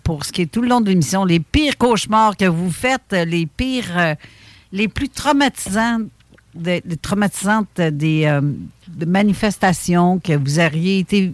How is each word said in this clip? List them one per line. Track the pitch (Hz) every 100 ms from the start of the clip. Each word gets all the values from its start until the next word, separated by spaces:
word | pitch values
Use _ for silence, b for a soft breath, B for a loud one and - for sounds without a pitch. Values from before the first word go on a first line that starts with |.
pour | - 156 143
ce |
qui | -
est | 170
tout | -
le | 240
long | 247
de | 208
l'émission, | 190 135 190
les | 185 170
pires | 151 285 302 -
cauchemars | 247 220 - 214 220 196
que | 190
vous | 165 180
faites, | 160 247 262 -
les | 190 165 170 165
pires, | - 254 254 185 175
euh, | 170 151 B B B B B
les | 190 214
plus | - 269
traumatisants, | - 277 285 277 - - 196 233 233 208 - _ - _ 160
de, | 170 175
de | 180 165
traumatisantes | - 202 202 - 190 220 196 -
des, | 165 147 156 156 151
euh, | 143 143 139 85 - -
de | 160 165
manifestations | 190 208 190 214 190 196 175 - 175 175 185
que | -
vous | 147 139 147
auriez | 170 156 175 196
été | 180 202 190